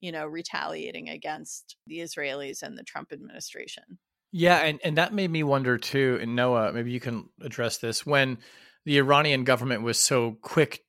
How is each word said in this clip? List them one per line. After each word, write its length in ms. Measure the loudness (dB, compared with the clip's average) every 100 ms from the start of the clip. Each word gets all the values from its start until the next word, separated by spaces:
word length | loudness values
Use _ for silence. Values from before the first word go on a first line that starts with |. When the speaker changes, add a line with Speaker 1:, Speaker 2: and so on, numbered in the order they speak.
Speaker 1:
you 100 | -10
know, 140 | -6 -6
retaliating 840 | -8 -6 -6 -6 -6 -10 -10 -12
against 640 | -10 -10 -10 -12 -16 -18 -20 -16
the 120 | -12
Israelis 640 | -10 -8 -6 -6 -8 -10
and 160 | -12 -14
the 60 |
Trump 280 | -14 -14 -14
administration." 880 | -16 -16 -16 -14 -14 -16 -16 -20 -20 _ _ _
Speaker 2:
Yeah, 260 | 2 4 6
and, 220 | 4 0
and 140 | 0 2
that 160 | 2
made 180 | 0 0
me 120 | 0
wonder 340 | 2 2 2 0
too, 420 | 0 2 2 2
and 140 | 0 2
Noah, 380 | 4 4 2
maybe 180 | 0 -4
you 80 | -4
can 300 | -4 -6 -10 _
address 360 | -10 -4 -4 -2
this. 280 | -4 -4 2
When 320 | 2 2 0 -10 -20 -20 _ 2
the 120 | 4
Iranian 480 | 6 6 6 2 4
government 380 | 2 2 -2
was 140 | 0 2
so 400 | 2 4 2 -2
quick 420 | -2 2 2 0